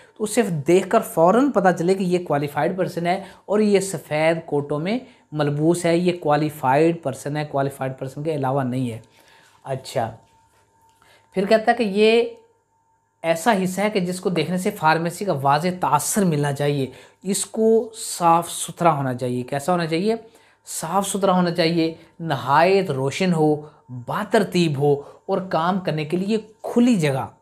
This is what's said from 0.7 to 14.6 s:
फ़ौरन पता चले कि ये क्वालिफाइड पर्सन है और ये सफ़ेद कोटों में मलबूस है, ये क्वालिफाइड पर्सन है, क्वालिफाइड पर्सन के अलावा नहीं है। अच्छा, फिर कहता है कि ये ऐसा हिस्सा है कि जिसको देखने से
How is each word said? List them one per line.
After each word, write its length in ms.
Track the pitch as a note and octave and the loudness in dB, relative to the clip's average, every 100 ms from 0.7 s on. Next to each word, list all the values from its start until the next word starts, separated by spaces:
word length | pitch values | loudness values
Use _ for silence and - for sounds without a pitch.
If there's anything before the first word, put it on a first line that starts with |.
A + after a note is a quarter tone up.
| F3+ F#3 F3+ | 2 4 0
फ़ौरन 480 | - - E3+ A3 C#4+ | 0 4 4 6 2
पता 200 | G#3+ F#3 | 2 2
चले 240 | E3+ E3+ F#3+ | 2 0 0
कि 80 | F#3 | 0
ये 120 | F3 | -2
क्वालिफाइड 580 | F3 C#3+ C#3+ D3+ D#3+ F#3 | 0 -2 -2 -2 -2 -2
पर्सन 300 | D#3 E3+ E3+ | -4 -4 -2
है 160 | F#3+ F#3+ - - | -2 -6 -18 -2
और 120 | G#3 | 0
ये 200 | G#3+ G3 | 4 2
सफ़ेद 600 | F#3+ D3+ - D3+ D#3+ E3+ E3 | 0 -6 -4 0 2 0 -2
कोटों 300 | C#3+ C#3 D3 | -4 -2 -4
में 260 | E3+ B3 - _ _ | -2 -4 -6 _ _
मलबूस 520 | D3+ D3 C#3+ D#3 E3+ E3+ | -2 -2 2 2 2 2
है, 120 | E3+ | 2
ये 120 | F3+ | 0
क्वालिफाइड 880 | F3 D3+ D3 D3+ D3+ C3 C#3 E3 E3 | 0 0 0 0 -2 2 4 4 0
पर्सन 340 | C#3 A#2+ D3 D3+ | -6 -8 -6 -6
है, 80 | D3 | -4
क्वालिफाइड 520 | C#3 C#3 C#3 C3+ C3 | -2 -4 -4 -8 -8
पर्सन 260 | C3+ D3 | -10 -8
के 80 | D#3 | -6
अलावा 320 | D3+ C3 C#3 | -4 -2 -2
नहीं 260 | B2+ B2+ B2+ | -2 -2 -4
है। 120 | A2+ - _ _ _ _ _ C3+ | -8 -14 _ _ _ _ _ -10
अच्छा, 480 | C3 - C3+ A2+ A2+ _ _ _ _ _ _ _ _ _ _ _ - | -10 -6 -6 -6 -8 _ _ _ _ _ _ _ _ _ _ _ -4
फिर 100 | F#3+ | 2
कहता 260 | A3 A3 | 2 2
है 60 | A#3 | 0
कि 60 | A3 | 0
ये 440 | F#3+ G#3+ A3+ A#3 - _ _ _ _ _ _ _ _ | 4 4 4 2 -6 _ _ _ _ _ _ _ _
ऐसा 280 | E3 E3 B3 | -2 0 2
हिस्सा 300 | G3+ F#3 F#3 | 2 0 -2
है 60 | G#3 | -2
कि 120 | G#3 | -2
जिसको 280 | F3+ F3+ G3 | -4 -4 -4
देखने 280 | E3+ D#3 | -2 -2
से 140 | F3+ | -2